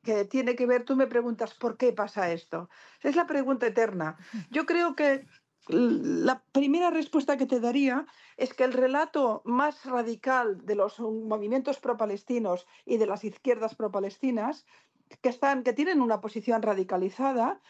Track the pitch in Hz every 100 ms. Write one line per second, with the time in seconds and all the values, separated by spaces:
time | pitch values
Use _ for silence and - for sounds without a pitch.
0 | - 214 202 262 240 247 247 247 240 262
1 | 254 240 240 220 226 - 233 226 247 214
2 | 196 208 175 170 - 165 175 - - -
3 | 285 302 330 294 262 254 240 214 226 185
4 | 156 151 - 226 165 269 320 339 349 269
5 | 294 269 - _ _ _ - - 240 220
6 | - - - - _ 277 285 330 349 330
7 | - 311 277 277 262 247 240 254 269 254
8 | 311 - - - 254 - 254 254 254 285
9 | 320 302 254 214 - 240 294 285 262 247
10 | 233 226 262 262 233 190 - 208 202 -
11 | 226 220 220 214 208 262 262 269 254 233
12 | 214 202 - 240 208 180 - - - 226
13 | 208 202 214 - 262 226 220 - 214 202
14 | 196 - 262 233 226 302 _ _ _ _
15 | _ - 254 247 277 269 247 226 320 320
16 | 247 214 214 226 214 226 214 196 185 180
17 | 190 214 269 254 240 392